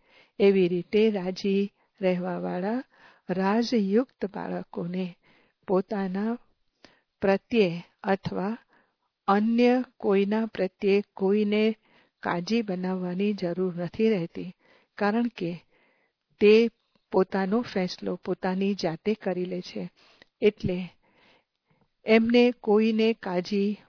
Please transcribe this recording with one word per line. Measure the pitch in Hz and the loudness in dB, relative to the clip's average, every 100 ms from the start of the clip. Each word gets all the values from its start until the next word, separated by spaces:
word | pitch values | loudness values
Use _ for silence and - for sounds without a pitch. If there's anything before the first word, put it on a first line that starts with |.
| _ _ _ - | _ _ _ 2
એવી | 202 196 175 | 4 6 2
રીતે | 175 - 208 220 | 0 0 2 2
રાજી | 202 180 180 202 196 202 _ _ - | 0 -6 -4 -2 0 -2 _ _ -4
રહેવાવાળા | 185 180 180 175 180 180 190 247 - _ - _ - | -2 0 -4 -6 -6 -6 -4 -6 -8 _ -20 _ -8
રાજયુક્ત | 185 190 220 226 233 190 214 269 - 190 | -2 0 2 2 0 2 2 0 -6 -10
બાળકોને | 180 175 180 - 208 175 185 180 - _ _ _ _ - | -8 -8 -8 -8 -10 -6 -6 -6 -10 _ _ _ _ -2
પોતાના | 185 - 208 196 190 220 240 _ _ _ _ - _ _ - | -2 0 -4 -4 -4 -4 -6 _ _ _ _ -20 _ _ -4
પ્રત્યે | 196 196 - 233 185 170 - _ | 0 0 0 2 2 0 -10 _
અથવા | - 196 - 190 196 233 _ _ _ _ _ _ - | -4 -2 -2 -6 -6 -8 _ _ _ _ _ _ 0
અન્ય | 202 220 233 247 254 247 _ | 2 2 4 4 2 -2 _
કોઈના | 214 196 202 220 220 | 0 2 2 0 -4
પ્રત્યે | - 185 - 202 202 - | -4 -6 -2 0 0 -2
કોઈને | - 190 214 208 214 220 220 _ _ _ _ | -4 0 2 2 2 0 -2 _ _ _ _
કાજી | - 175 175 233 | -6 -4 -2 -2
બનાવવાની | 208 180 185 185 180 180 208 | -2 -4 -4 -4 -4 -2 -2
જરૂર | 202 175 175 185 170 | -2 -4 -2 -4 -4
નથી | 175 - 220 | -8 -2 0
રહેતી, | 196 165 185 180 - _ _ _ - | 0 -4 -8 -14 -16 _ _ _ -4
કારણ | 202 226 240 | -2 0 -2
કે | - 170 170 _ _ _ _ _ _ _ - | -4 -8 -8 _ _ _ _ _ _ _ 2
તે | 208 220 233 _ _ _ _ | 6 6 4 _ _ _ _
પોતાનો | 190 185 196 190 226 | 0 0 -2 -2 -2
ફેંસલો | 240 202 180 - 202 180 | -2 -4 -4 -6 -8 -8
પોતાની | - 180 185 185 196 | -6 -6 -4 -2 -2
જાતે | 202 175 160 208 | -2 -4 -4 -4
કરી | 220 202 180 | -4 -4 -4
લે | 180 185 | -4 -8
છે. | - 208 180 _ _ _ _ - | -10 -10 -12 _ _ _ _ 0
એટલે | 208 - - 180 175 _ _ _ _ _ _ _ _ _ _ _ | 0 0 -4 -4 -6 _ _ _ _ _ _ _ _ _ _ _
એમને | - 226 226 240 240 | 2 2 4 4 4
કોઈને | - 226 208 220 220 220 | 2 2 2 4 2 0
કાજી, | 226 190 180 175 202 202 202 | -2 -4 -4 -2 -2 -2 -4